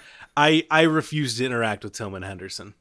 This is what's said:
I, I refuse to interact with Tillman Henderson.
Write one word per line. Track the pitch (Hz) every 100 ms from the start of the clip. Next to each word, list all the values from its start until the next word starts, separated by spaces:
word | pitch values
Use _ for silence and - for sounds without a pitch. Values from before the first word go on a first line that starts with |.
| - - - -
I, | 147 160 160
I | 156
refuse | 165 156 151 151 131 113
to | 127
interact | 120 113 101 107
with |
Tillman | - 104 95
Henderson. | 95 95 95 - 98 -